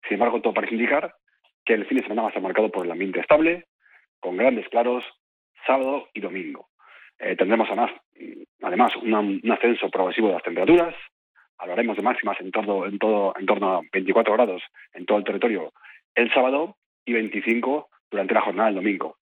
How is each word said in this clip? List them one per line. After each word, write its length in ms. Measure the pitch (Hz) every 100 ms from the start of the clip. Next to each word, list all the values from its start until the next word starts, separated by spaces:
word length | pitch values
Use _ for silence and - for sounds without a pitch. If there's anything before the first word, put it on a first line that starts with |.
| -
Sin 80 | 101
embargo, 260 | 117 117
todo 120 | 113
parece 220 | 107 101 113
indicar 380 | 120 143 - _ _ _ _ _ -
que 80 |
el 120 | 110 -
fin 120 | 135
de 60 |
semana 200 | 104 107
va 40 | 110
a 40 |
estar 120 | -
marcado 260 | 95 95 107
por 160 | 101 87
el 60 |
ambiente 280 | 87 98 90
estable, 480 | 85 151 160 175 - _ _ _ _ _
con 180 | 92 92
grandes 300 | 123 120 -
claros, 340 | 117 120 123 - - _ _ _ _ -
sábado 440 | 135 131 143 -
y 80 | -
domingo. 480 | 98 95 82 143 - _ _ - - _
Eh, 160 | - 92
tendremos 300 | 95 110 110
además, 240 | 101 - - _ _ - - - _
además 320 | - 359 247 -
una, 180 | 110 110
un 320 | 104 98 113
ascenso 380 | 113 120 113 98
progresivo 380 | - 92 - 110
de 60 |
las 100 | 87
temperaturas. 520 | - 85 92 170 170 - - _ _ _ _ _
Hablaremos 380 | 90 90 117 104
de 80 |
máximas 340 | 98 - 104 98
en 100 | 92
torno, 340 | 101 101 98 92
en 140 | 98
todo, 340 | 110 107 98 -
en 60 | 95
torno 320 | 101 98 92
a 40 | 85
veinticuatro 400 | 98 92 117 110
grados 280 | 107 120 90 - _ -
en 120 | - 90
todo 140 | 104
el 40 |
territorio 480 | 101 98 120 104 78 _ - - _ -
el 180 | 117
sábado 420 | 139 127 139 170 - _ _ -
y 80 |
veinticinco 760 | 117 110 104 117 117 120 147 - _ _
durante 220 | 202 95
la 80 | 247
jornada 260 | 214 - 110
del 80 | 139
domingo. 420 | 180 104 78 -